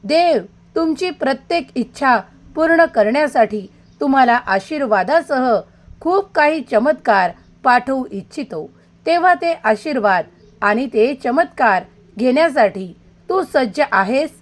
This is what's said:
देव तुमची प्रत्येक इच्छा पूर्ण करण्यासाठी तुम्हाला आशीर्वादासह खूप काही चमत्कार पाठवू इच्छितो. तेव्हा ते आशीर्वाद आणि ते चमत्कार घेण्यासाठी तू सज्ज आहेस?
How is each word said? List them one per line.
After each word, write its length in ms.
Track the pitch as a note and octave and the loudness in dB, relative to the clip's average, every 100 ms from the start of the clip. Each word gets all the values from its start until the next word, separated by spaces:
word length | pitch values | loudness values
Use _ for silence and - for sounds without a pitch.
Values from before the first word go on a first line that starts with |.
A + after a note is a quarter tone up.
देव 340 | G3+ D#4+ F4 C4+ F3+ _ _ - | 0 0 2 0 -4 _ _ -4
तुमची 340 | E4 D4+ F4+ | -2 -2 -6
प्रत्येक 560 | - C4+ C4 - E4+ C4 | -4 -4 -4 -4 -6 -4
इच्छा 440 | B3+ A3+ - C4+ A#3 - - - | -8 -8 -4 0 0 -2 -20 -12
पूर्ण 300 | - D#4+ E4 | -2 2 4
करण्यासाठी 800 | E4 - G#3 C4 D4+ - G#3+ G#3+ F#3+ _ _ _ | 2 2 2 2 0 0 0 -2 -10 _ _ _
तुम्हाला 320 | C#4+ C4+ B3 | 0 4 4
आशीर्वादासह 1200 | A#3+ G#3+ G3 G3 D4+ C4 G#3 F#3 D4+ D4 C#4 B3+ G#3 - _ - - | 2 0 -4 -4 -6 0 0 2 0 0 -2 0 -2 -2 _ -20 -8
खूप 340 | D#4+ F#4+ G4 | -2 -2 -2
काही 260 | - D4 D#4+ | 0 0 0
चमत्कार 720 | A#3 A3 C4 C4 - G3 F3+ - _ _ | -2 0 0 -2 0 2 0 -6 _ _
पाठवू 400 | C4 B3 B3 C4+ B3+ | 2 2 0 -6 -6
इच्छितो. 580 | G3 - - C4+ E3 C#3+ _ _ _ - | -12 -12 -12 -10 -10 -12 _ _ _ -2
तेव्हा 280 | E4+ F4+ | 2 2
ते 180 | F4 E4+ D#4+ | 2 -2 -2
आशीर्वाद 600 | G#3+ G#3+ D#4 C4 G#3 F#3 D#3+ _ - _ | -2 -2 -2 -2 2 0 -2 _ -20 _
आणि 240 | G3+ G#3+ C4 | -2 -2 -2
ते 280 | A3 A#3 | 0 0
चमत्कार 680 | C4+ B3 C4+ F4 - A#3 F#3 - _ _ - | 0 -4 -2 -2 0 0 0 -4 _ _ -4
घेण्यासाठी 760 | B3 C4 D#4+ C#4 G#3 F#3+ F#3 - _ _ - | 0 2 0 2 0 -2 -14 -16 _ _ -6
तू 140 | F#4 | -4
सज्ज 380 | E4 D4 B3 F#3 C#4 | -2 -2 -2 -2 -2
आहेस? 380 | G3 G3 C4 D4+ - | 0 0 -2 -4 -10